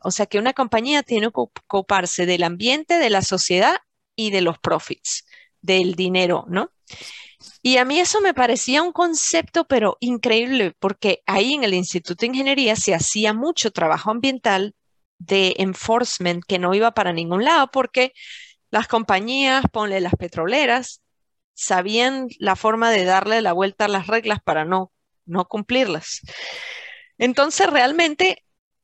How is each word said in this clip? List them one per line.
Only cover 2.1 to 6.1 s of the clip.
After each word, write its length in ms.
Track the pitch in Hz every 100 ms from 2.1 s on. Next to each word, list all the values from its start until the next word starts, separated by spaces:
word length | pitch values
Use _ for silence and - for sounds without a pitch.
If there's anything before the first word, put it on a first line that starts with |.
| - 180
del 180 | 175
ambiente, 540 | 170 175 233 294 311 349
de 120 | 240
la 120 | 196
sociedad 560 | 190 185 - 180 254 370 - _ _
y 160 | - 214
de 120 | 196
los 160 | 170 165
profits, 680 | - - - - - - - - _ _
del 320 | 180 185 180
dinero, 500 | 175 185